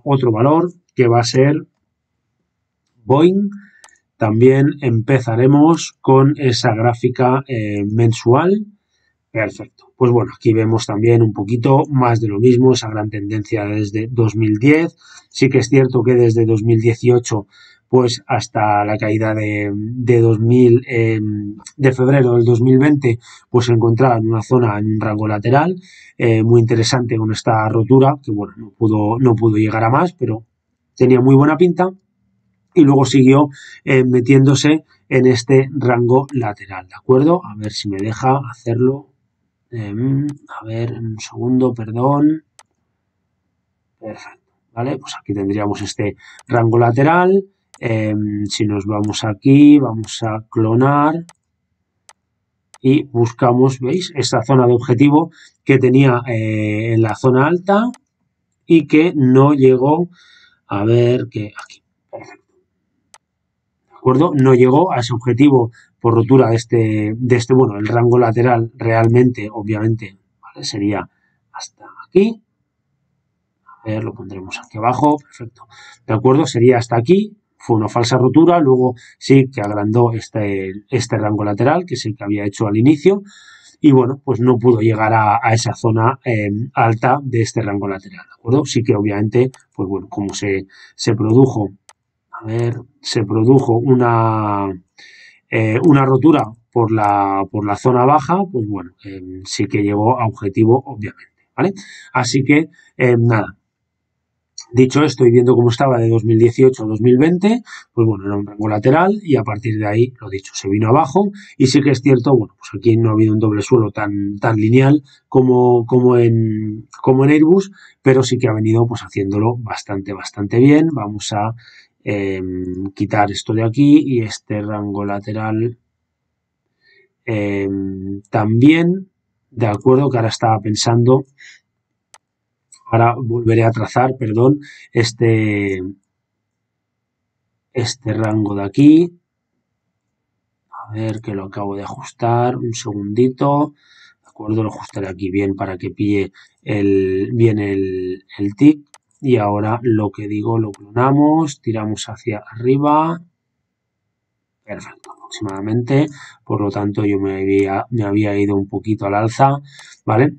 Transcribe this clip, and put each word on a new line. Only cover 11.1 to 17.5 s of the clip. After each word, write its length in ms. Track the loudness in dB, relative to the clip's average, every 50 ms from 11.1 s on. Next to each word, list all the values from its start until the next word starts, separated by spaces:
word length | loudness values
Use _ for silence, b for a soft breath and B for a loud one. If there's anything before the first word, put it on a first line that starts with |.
| 4 4
un 100 | 2 2
poquito 520 | 0 -4 -6 -4 -4 -2 0 2 2 2 2 0
más 300 | 0 0 0 0 0 0
de 80 | -2 -4
lo 120 | -2 0
mismo, 340 | 2 2 4 4 4 4 2
esa 160 | 2 -2 -6
gran 200 | -6 -6 -6 -6
tendencia 540 | -8 -8 -8 -6 -6 -6 -6 -6 -6 -6 -4
desde 460 | -4 -4 -4 -4 -4 -6 -6 -6 -4
dos 240 | -2 0 0 0 0
mil 220 | 0 0 0 0 2
diez. 380 | 2 4 4 4 2 -2 -6 _ b b b b b b
Sí 180 | b -2 0 0
que 120 | 2 0
es 100 | 0 2
cierto 340 | 2 2 2 2 0 -2 0
que 120 | 2 2
desde 300 | 2 2 2 2 2 0
dos 180 | 0 0 0 0
mil 180 | 0 0 2
dieciocho, 680 | 2 0 -2 0 2 2 2 2 0 -2 -6 -6 -6 _